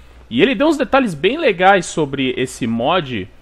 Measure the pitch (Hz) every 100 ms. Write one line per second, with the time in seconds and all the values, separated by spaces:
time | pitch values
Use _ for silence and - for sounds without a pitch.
0 | - - - - 240 214 302 302 - 269
1 | 240 151 185 294 302 175 185 202 175 -
2 | 147 139 131 - 127 - 117 117 127 180
3 | 139 117 185 -